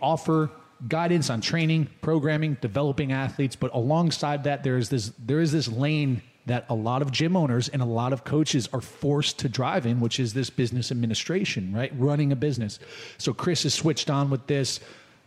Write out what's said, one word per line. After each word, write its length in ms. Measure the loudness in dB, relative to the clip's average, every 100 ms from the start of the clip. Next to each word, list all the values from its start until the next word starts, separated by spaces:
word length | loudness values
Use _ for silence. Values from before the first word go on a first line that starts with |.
offer 480 | 0 0 2 2 2 -4 -20 _ -4
guidance 420 | -2 2 2 2
on 120 | -2
training, 460 | -2 0 2 2 0 -4
programming, 560 | 0 0 2 0 0 -2
developing 500 | -2 0 0 0 0
athletes, 440 | 0 -2 0 -2 0
but 160 | -2 0
alongside 680 | 2 2 2 2 0 0 0
that, 180 | 0
there 140 | 0 0
is 120 | 2
this, 220 | -2 -2 -6
there 200 | 0 2
is 120 | 4
this 160 | 2 0
lane 560 | 0 0 2 2 0 -4 _ -2
that 180 | -2 0
a 40 |
lot 300 | -2 0 0
of 80 | 0
gym 240 | 0 2 4
owners 340 | 4 2 0
and 100 | 0
a 20 | 0
lot 260 | 0 0
of 120 | -2
coaches 440 | 0 0 2 0 0
are 80 | -6
forced 560 | -8 -4 0 0 0 -2
to 120 | -4
drive 360 | -2 0 0 0
in, 140 | 2
which 200 | 0 0
is 140 | -2
this 160 | -2 -2
business 400 | -2 0 -2 -2
administration, 840 | -2 0 -2 -2 -2 -2 -2 -4 -4
right? 160 | -4 0
Running 360 | 2 2 2
a 40 | 2
business. 440 | 0 -2 -4 -8 -16 -18 -18 -6
So 160 | -4 -2
Chris 300 | 0 0 0
is 100 | 0
switched 340 | 0 0 0
on 220 | 0 0
with 160 | -2 0
this, 320 | 0 0 -4 -12 -20 -20 -20